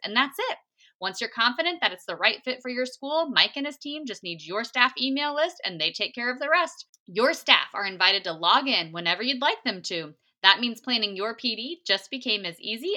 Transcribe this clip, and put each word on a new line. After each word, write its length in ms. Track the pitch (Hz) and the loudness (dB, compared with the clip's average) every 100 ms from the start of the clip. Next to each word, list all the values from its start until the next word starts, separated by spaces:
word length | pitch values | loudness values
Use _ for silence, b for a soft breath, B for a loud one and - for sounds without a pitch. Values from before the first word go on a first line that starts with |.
and 100 | - | -2
that's 240 | 220 277 - | 0 0 0
it. 200 | 480 - _ _ b b | -4 -4 _ _ b b
Once 180 | 185 185 | -6 -4
you're 120 | 226 | -6
confident 500 | - 233 247 330 349 | 0 0 2 -2 0
that 120 | 214 | -2
it's 120 | 185 | -4
the 120 | - 170 | -8 2
right 280 | 202 208 | 2 2
fit 140 | - 254 | -4 -6
for 100 | 254 | -6
your 140 | 247 | -4
school, 460 | 254 - 269 311 320 | -4 -6 -2 0 2
Mike 240 | 190 202 - | 4 4 2
and 80 | |
his 140 | 285 285 | -6 -8
team 260 | 285 302 | -10 -10
just 180 | 285 196 | -10 -10
need 200 | 185 165 | -8 -10
your 200 | 151 196 | -4 -4
staff 280 | 233 254 247 247 | -2 2 2 2
email 340 | 254 269 294 | -2 0 0
list, 280 | 294 330 - | 0 0 -2
and 160 | 190 170 | -8 -2
they 120 | 160 | -4
take 220 | 165 208 | -2 -6
care 160 | - 240 | -4 -4
of 100 | 254 | -4
the 100 | 294 | 0
rest. 360 | 330 330 - - _ - | 2 2 -4 -20 _ -8
Your 260 | 180 254 | 2 2
staff 360 | 330 - 208 139 | 2 6 6 6
are 140 | - 202 | -4 -4
invited 380 | 185 185 196 | 4 4 4
to 80 | 185 | 0
log 340 | 160 165 240 277 | -2 4 4 4
in 240 | 214 165 | -2 -2
whenever 300 | 165 170 180 | -4 -2 0
you'd 180 | 240 269 | 0 0
like 240 | 285 440 | 0 0
them 160 | 262 190 | -4 -6
to. 280 | 165 175 156 151 _ _ | -6 -6 -8 -14 _ _
That 160 | 190 196 | 4 6
means 200 | 240 226 | 2 -4
planning 360 | - 240 214 190 | -2 -2 -2 -2
your 180 | 214 | -4
P 220 | 226 247 220 | -2 -4 -4
D 240 | 247 339 | -6 -10
just 280 | - 196 - | -2 -2 -2
became 320 | 269 254 214 | -8 -4 -4
as 160 | 185 170 | -4 -10
easy 320 | - 226 320 | -8 -6 -4